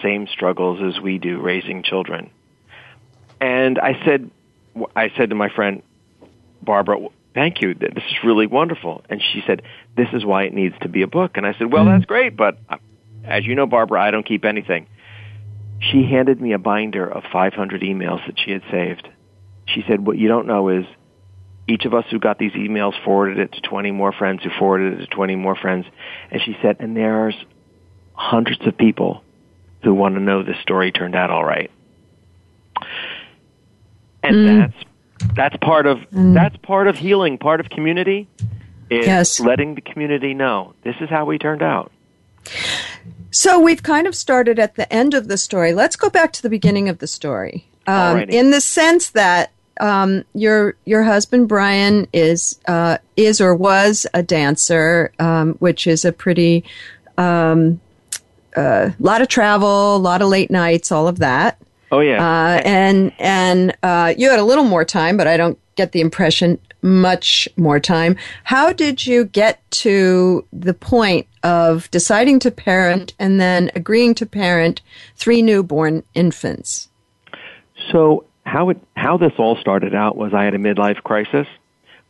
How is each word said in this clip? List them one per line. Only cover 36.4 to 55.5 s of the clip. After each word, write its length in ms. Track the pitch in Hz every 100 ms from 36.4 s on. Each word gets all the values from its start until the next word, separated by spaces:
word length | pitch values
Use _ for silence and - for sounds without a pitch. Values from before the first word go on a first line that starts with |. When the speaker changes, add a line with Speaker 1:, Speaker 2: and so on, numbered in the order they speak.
| 196 -
Speaker 1:
part 280 | - 196 202
of 120 | 139
healing, 400 | 170 196 175 131
part 220 | 151 160
of 100 | -
community 580 | - 156 175 185 196 208 - - - - - -
is 160 | 120 117
Speaker 2:
Yes. 340 | 185 175 -
Speaker 1:
letting 340 | 120 127 147
the 60 | 143
community 540 | - - 147 143 139
know, 400 | 135 131 104 92 _
"This 140 | 120 120
is 80 | 156
how 160 | 160
we 140 | 151 156
turned 240 | 151 151
out." 280 | 156 113 - _ _ _ _ _ - - - - - - - - -
Speaker 2:
So 280 | - 381 359
we've 220 | 330 330
kind 240 | - 302 370
of 80 |
started 440 | 339 - 254 233 226
at 160 | 214
the 180 | - -
end 220 | 220 277
of 140 | 277 214
the 100 | 196
story. 340 | - 190 165
Let's 240 | 175 302 -
go 140 | 415
back 220 | 370 320
to 100 | -
the 80 | 233
beginning 380 | 214 170 202 196
of 100 | 170
the 80 | 156
story. 580 | - 151 110 92 - - _ -
Um, 320 | 196 175 -
Speaker 1:
Alrighty. 120 | 202
Speaker 2:
in 200 | 233 269
the 100 | 285
sense 500 | - - 320 339 -
that, 420 | 220 190 175 - _ _ -
um, 440 | 208 196 190 190 -
your, 400 | - 214 214 208 -
your 200 | - 214
husband, 440 | 220 202 - 247 233
Brian, 580 | 208 196 196 202 208 -
is, 460 | 170 160 170 - - -
uh, 320 | 170 170 160 _ -
is 240 | 214 214
or 140 | 185
was 520 | 175 196 190 208 208 -
a 100 | 180
dancer, 920 | 175 165 143 156 - 165 160 170 156 -
um, 360 | 165 165 156